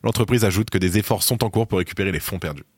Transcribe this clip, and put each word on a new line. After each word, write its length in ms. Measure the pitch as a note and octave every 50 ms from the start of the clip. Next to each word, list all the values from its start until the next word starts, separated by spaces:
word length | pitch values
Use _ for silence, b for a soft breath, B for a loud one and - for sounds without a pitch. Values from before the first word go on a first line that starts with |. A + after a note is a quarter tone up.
| -
L'entreprise 420 | A#2+ A2 - A#2+ G#2 B2 A#2+ A2
ajoute 240 | G#2 F2+ F#2 A2 -
que 80 | - G2
des 220 | F#2 F#2 E2+ G#2+
efforts 240 | G2+ - A#2 - -
sont 200 | - B2 A#2 -
en 60 | A2
cours 180 | - A2+ A2+ A2
pour 120 | - F#2
récupérer 340 | F2+ - - - G2+ F#2+ F2+
les 80 | D#2
fonds 180 | - - - F2+
perdus. 240 | - E2 D2+ C#2+ C#2+ _ _